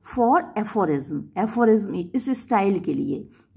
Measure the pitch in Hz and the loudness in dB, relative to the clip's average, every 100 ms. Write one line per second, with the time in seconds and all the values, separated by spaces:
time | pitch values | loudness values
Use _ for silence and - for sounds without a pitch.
0 | - 254 233 320 339 - 214 220 170 143 | -10 0 4 4 0 -6 -4 -2 0 0
1 | 135 147 - - 220 233 233 220 202 180 | -2 -8 -8 -4 -4 2 4 4 2 -6
2 | 175 262 - 254 - 220 196 185 - 139 | -4 -4 -4 -6 0 0 2 0 -2 -4
3 | 143 143 - _ _ | -4 -6 -10 _ _